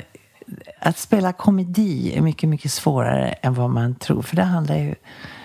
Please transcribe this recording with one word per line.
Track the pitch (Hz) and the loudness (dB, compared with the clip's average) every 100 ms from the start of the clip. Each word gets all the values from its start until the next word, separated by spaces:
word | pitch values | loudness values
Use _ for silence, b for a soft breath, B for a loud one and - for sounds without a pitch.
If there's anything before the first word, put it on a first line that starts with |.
| - - _ _ - - - - | -4 -18 _ _ -18 -18 -18 -4
att | - 170 | -2 -2
spela | - 214 185 | 0 2 2
komedi | 180 - 196 180 180 208 139 - - | 2 2 2 2 0 0 0 -2 2
är | |
mycket, | 160 151 156 | 2 2 0
mycket | 151 143 | 0 -2
svårare | - - 135 117 127 65 | -2 0 0 2 2 0
än | - 127 | -2 -2
vad | 123 123 | 0 0
man | 123 120 123 | 2 0 -2
tror. | - 127 | -2 -2
För | - 160 | 0 0
det | |
handlar | 185 175 151 151 | 2 2 0 0
ju | 147 151 B B B B | -2 -6 B B B B